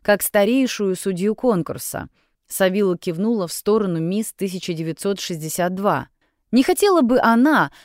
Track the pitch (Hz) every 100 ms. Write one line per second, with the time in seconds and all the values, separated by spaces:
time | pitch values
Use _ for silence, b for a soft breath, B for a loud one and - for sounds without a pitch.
0 | - 202 - 208 202 262 254 - 196 185
1 | 196 175 202 214 254 185 151 - - -
2 | - _ _ _ - - 190 196 196 175
3 | 185 165 214 226 170 - - 214 196 165
4 | 165 202 220 - 190 180 - 165 160 160
5 | 196 196 - 165 156 - 180 185 202 143
6 | 131 _ _ _ _ - - 370 403 349
7 | 240 254 226 226 285 262 143 b